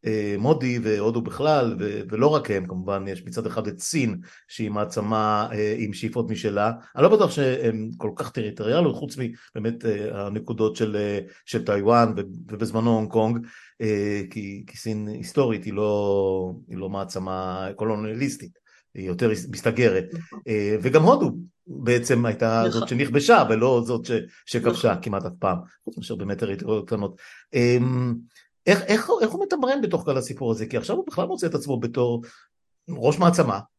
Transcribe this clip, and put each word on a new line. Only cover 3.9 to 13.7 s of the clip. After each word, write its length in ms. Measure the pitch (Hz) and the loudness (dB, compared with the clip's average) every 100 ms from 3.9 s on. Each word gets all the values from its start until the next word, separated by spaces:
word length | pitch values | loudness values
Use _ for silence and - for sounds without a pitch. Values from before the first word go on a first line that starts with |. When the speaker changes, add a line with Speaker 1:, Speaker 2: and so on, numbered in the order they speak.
| 160 120 87 - - _ | 0 0 -2 -10 -20 _
Speaker 1:
שהיא 220 | - 107 | -8 -4
מעצמה, 760 | 104 101 113 101 110 107 107 107 | -2 -2 -2 0 0 2 2 0
אה, 240 | 110 107 113 | -2 -2 -2
עם 160 | 107 | -4
שאיפות 360 | 98 110 123 - | -4 -4 -4 -4
משלה. 400 | 110 110 101 104 117 - - | -2 -2 0 0 -2 -12 4
אני 80 | |
לא 60 | 151 | 6
בטוח 220 | 214 - | 6 4
שהם 580 | - 135 127 117 110 110 117 | 2 0 2 0 -2 -6 -6
כל 140 | 107 - | -8 -6
כך 160 | 135 | -8
טריטוריאליות, 640 | - 107 98 107 147 165 120 | -6 -8 -4 0 2 2 0
חוץ 200 | 143 131 | -8 -6
מבאמת, 680 | 120 - - 113 110 117 117 | -8 -8 -14 -6 -4 -2 -2
אה, 400 | 104 104 101 101 | -2 -4 -6 -6
הנקודות 500 | 104 107 110 110 107 | -6 -6 0 0 0
של, 200 | 110 104 | -2 0
אה, 200 | 104 101 92 - - | -2 -4 -6 -18 -6
של 200 | 117 - | -4 0
טיואן, 480 | 101 101 117 117 98 | 0 6 6 6 2
ו-, 40 | 101 107 - | -6 -10 -12
ובזמנו 420 | 104 110 110 117 113 | -6 -2 0 2 2
הונג 140 | 110 | 2
קונג, 360 | 113 110 117 117 - - | 2 2 0 -4 -18 -20